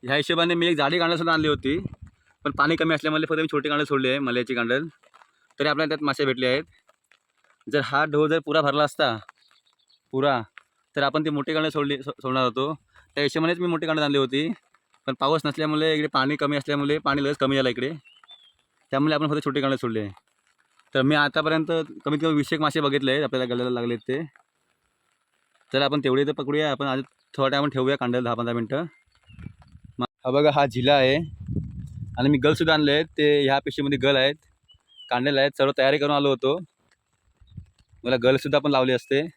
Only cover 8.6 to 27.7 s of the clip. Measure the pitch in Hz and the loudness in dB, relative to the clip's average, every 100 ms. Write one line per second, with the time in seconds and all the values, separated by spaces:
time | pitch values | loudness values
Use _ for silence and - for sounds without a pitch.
8.6 | 143 143 147 - 143 110 - _ _ _ | 2 2 0 2 -2 -2 -10 _ _ _
9.6 | _ _ _ _ _ 131 143 127 110 - | _ _ _ _ _ -2 0 0 -4 -16
10.6 | _ _ _ - 139 147 156 147 135 156 | _ _ _ -2 -2 0 -2 -2 -2 -2
11.6 | 156 151 143 143 139 - 135 131 127 117 | -2 -2 -2 -4 -6 -8 -2 0 0 0
12.6 | 139 156 _ - _ - 143 160 160 175 | -4 -4 _ -20 _ -2 -2 0 0 0
13.6 | 180 165 151 156 147 143 131 135 156 - | -2 -2 -2 0 2 2 0 0 -4 -6
14.6 | _ _ _ _ - 131 135 156 147 143 | _ _ _ _ -8 -2 0 0 -2 -2
15.6 | 156 151 156 156 151 139 135 147 143 143 | -2 0 0 0 0 0 0 0 -2 -2
16.6 | 139 143 143 151 147 143 139 147 135 139 | -2 -2 0 -2 0 -2 -2 0 0 2
17.6 | 131 117 127 160 _ _ _ - - _ | 0 0 -6 -6 _ _ _ -20 -20 _
18.6 | _ _ _ 135 151 151 151 151 147 139 | _ _ _ 0 2 2 0 -2 -2 -2
19.6 | 135 135 123 110 104 98 _ _ _ _ | -2 -2 -2 -4 -6 -12 _ _ _ _
20.6 | _ _ _ 139 135 151 147 156 151 160 | _ _ _ 0 2 4 2 0 0 0
21.6 | 160 165 156 - - 147 160 151 139 156 | 0 -2 -4 -8 -4 0 2 0 0 0
22.6 | 151 156 143 139 135 135 143 131 127 123 | 0 0 0 0 0 0 0 -2 -2 -2
23.6 | 123 123 120 117 - 135 160 _ _ _ | -2 -2 -2 -4 -4 -6 -6 _ _ _
24.6 | _ _ _ _ _ _ _ _ _ _ | _ _ _ _ _ _ _ _ _ _
25.6 | _ 135 139 147 135 131 143 147 135 147 | _ 0 0 0 2 2 2 -2 -2 0
26.6 | 156 131 139 131 131 _ _ - 135 139 | 0 -2 -2 -4 -6 _ _ -2 0 0
27.6 | 147 | 0